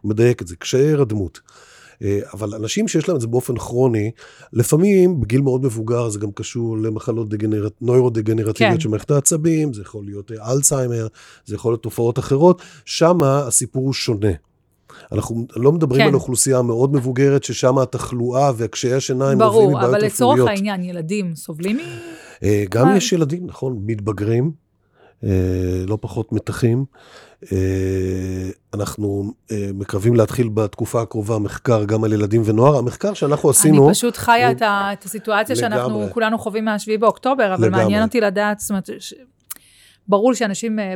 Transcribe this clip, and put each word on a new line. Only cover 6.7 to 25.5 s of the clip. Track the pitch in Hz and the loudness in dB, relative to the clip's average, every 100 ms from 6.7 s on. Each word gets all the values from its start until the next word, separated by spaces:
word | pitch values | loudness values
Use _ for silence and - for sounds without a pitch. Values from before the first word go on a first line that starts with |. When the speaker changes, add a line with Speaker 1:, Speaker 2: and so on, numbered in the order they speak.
| 110 | -4
Speaker 1:
למחלות | 110 107 - 113 110 | -4 -6 -6 -6 -4
דגנרט-, | 107 107 107 104 - | -4 -2 -2 -4 -4
נוירודגנרטיביות | 117 123 123 113 107 113 110 - 214 165 | 2 4 4 0 -2 0 0 2 2 2
Speaker 2:
כן. | |
Speaker 1:
של | 156 | 0
מערכת | 107 - | -4 0
העצבים, | 143 - 160 165 160 151 | 0 2 0 0 0 -2
זה | 104 | -6
יכול | 95 107 101 | -12 -14 -12
להיות, | 101 98 | -14 -14
אה, | 110 107 | -10 -2
אלצהיימר, | 139 135 135 123 117 110 - - - - | 0 0 0 -2 -4 -6 -10 -20 -20 -12
זה | 104 | -6
יכול | 117 | -2
להיות | 117 | -2
תופעות | 110 - 117 123 | -4 -2 -2 0
אחרות, | - 139 175 180 - - - | 0 4 4 4 -2 -20 -8
שמה | - 165 175 139 139 131 | 0 2 4 2 2 0
הסיפור | - 123 131 135 | -2 -2 -4 -4
הוא | |
שונה. | 127 - 107 107 82 _ _ _ _ _ - - | -4 -2 0 0 -2 _ _ _ _ _ -20 -8
אנחנו | 104 - 113 117 110 | -6 -4 -6 -8 0
לא | 131 | 2
מדברים | 170 151 127 | 2 2 2
Speaker 2:
כן. | 147 | 4
Speaker 1:
על | 139 | 2
אוכלוסייה | - 123 135 127 | 0 -2 2 2
מאוד | 120 117 139 | 2 0 2
מבוגרת, | 143 127 123 139 139 | 0 -2 2 2 2
ששם | - 113 127 135 | -2 0 2 2
התחלואה | 127 123 - 123 120 127 143 117 | 0 -4 -6 -4 -2 2 2 0
והקשיי | 113 - 123 | -4 -4 -2
השינה | 131 - 127 135 | -2 -2 -2 2
הם | 196 | 4
Speaker 2:
ברור, | 214 220 | 4 6
Speaker 1:
נובעים | 202 135 | 4 4
מבעיות | 120 208 | 2 2
Speaker 2:
אבל | 214 | 0
לצורך | - 247 127 | 0 2 4
Speaker 1:
רפואיות. | 233 202 | 4 2
Speaker 2:
העניין, | 208 190 | -2 -4
ילדים | 180 175 160 208 180 156 | -6 -8 -4 -4 -4 -8
סובלים | - 156 185 247 | -12 -8 -4 -4
מ- | 349 339 339 - - - | -6 -14 -16 -20 -20 -4
Speaker 1:
אה, | 98 104 98 | 0 0 2
גם | 110 147 | 4 4
Speaker 2:
מה? | 196 | 4
Speaker 1:
יש | - | 2
ילדים, | 175 147 175 180 | 0 0 -4 -8
נכון, | - 131 117 101 | -8 -6 -6 -6
מתבגרים, | 110 104 104 104 117 151 160 _ _ _ _ _ _ | -4 -4 -2 0 0 0 -4 _ _ _ _ _ _
אה, | 104 92 92 | 0 0 2